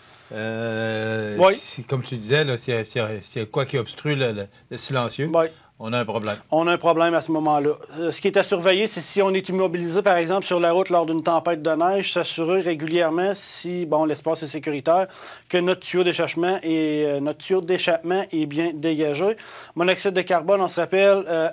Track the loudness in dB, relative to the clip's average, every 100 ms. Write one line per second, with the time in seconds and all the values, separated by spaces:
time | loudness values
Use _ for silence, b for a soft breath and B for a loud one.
0 | B B B -8 -6 -4 -4 -2 -2 -2
1 | -2 -2 -4 4 4 4 -4 -10 -6 -6
2 | -4 -8 0 0 2 -2 -2 -4 -2 -4
3 | -4 -6 -10 -8 -4 -4 -2 -4 -6 -6
4 | -4 0 0 -2 -8 b b -8 -4 -2
5 | -2 -4 0 2 0 -2 b _ -4 -2
6 | -2 -4 -4 -6 -2 0 2 0 2 4
7 | 4 2 0 -2 2 2 2 -2 -6 -6
8 | -4 -2 2 2 2 2 2 2 2 0
9 | 0 2 2 2 0 0 0 0 -2 0
10 | 4 2 2 0 0 2 4 2 4 2
11 | 2 0 2 2 2 -2 0 2 2 2
12 | 0 -2 -2 -2 0 0 0 -2 0 2
13 | 2 2 -2 -2 -4 -6 -6 -6 0 0
14 | 0 -2 -2 -4 -4 -6 -6 -4 2 2
15 | 2 B B B B 0 2 0 0 0
16 | 2 2 -2 0 0 0 0 0 2 2
17 | 0 0 -2 -6 0 0 2 0 2 0
18 | 0 -2 -2 -4 -2 -2 -2 -2 -2 0
19 | 0 0 0 -2 B B B -2 0 2
20 | 2 0 2 0 2 2 2 -2 0 4
21 | 6 4 2 0 0